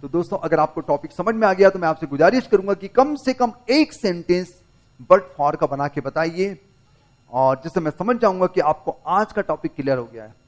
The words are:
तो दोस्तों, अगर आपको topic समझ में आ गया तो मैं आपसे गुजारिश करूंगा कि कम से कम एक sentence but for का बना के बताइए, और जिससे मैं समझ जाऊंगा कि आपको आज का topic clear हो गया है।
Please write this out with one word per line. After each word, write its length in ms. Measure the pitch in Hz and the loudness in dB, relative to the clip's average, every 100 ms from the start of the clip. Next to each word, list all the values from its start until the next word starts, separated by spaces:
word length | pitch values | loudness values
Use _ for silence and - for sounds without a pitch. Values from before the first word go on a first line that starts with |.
तो 60 | 139 | -4
दोस्तों, 300 | 170 170 196 | -6 -4 -6
अगर 220 | 165 160 | -2 0
आपको 220 | 156 - | 0 -4
topic 300 | - 147 - | -4 -4 -4
समझ 240 | - 185 220 | -6 -4 0
में 120 | 214 | 0
आ 60 | |
गया 160 | 185 190 | 6 4
तो 100 | 190 | 4
मैं 80 | 170 | -4
आपसे 200 | 156 151 | -4 -6
गुजारिश 400 | 139 165 247 - | 4 4 4 2
करूंगा 260 | 202 190 | 0 2
कि 140 | 196 196 | -4 0
कम 280 | - 277 294 | 2 2 0
से 180 | - | -4
कम 200 | 254 240 - - | -2 -4 -4 0
एक 240 | 277 294 | 0 0
sentence 600 | - 202 175 165 175 180 - _ _ _ _ 120 | -2 -4 -4 0 -2 -2 -14 _ _ _ _ 4
but 120 | 185 190 - | 4 4 -4
for 160 | 147 156 | -4 0
का 100 | 147 | -4
बना 200 | 139 143 | -2 -4
के 140 | 147 | -6
बताइए, 580 | 135 156 165 170 196 185 _ _ _ _ _ _ _ | -6 -4 -4 -2 -6 -6 _ _ _ _ _ _ _
और 240 | 123 131 131 | 0 2 0
जिससे 160 | 165 190 | -4 -4
मैं 120 | 156 | -4
समझ 260 | - 190 240 | -4 -2 2
जाऊंगा 300 | 214 185 185 | 2 2 -2
कि 140 | - | 0
आपको 340 | 151 156 - - 151 | 0 -2 -6 -10 -2
आज 260 | 185 214 | -2 0
का 80 | - | -4
topic 340 | 196 151 156 - | -4 -6 -6 -6
clear 220 | 139 131 | -4 -4
हो 120 | 117 | -4
गया 100 | 113 | -16
है। 180 | 107 _ | -20 _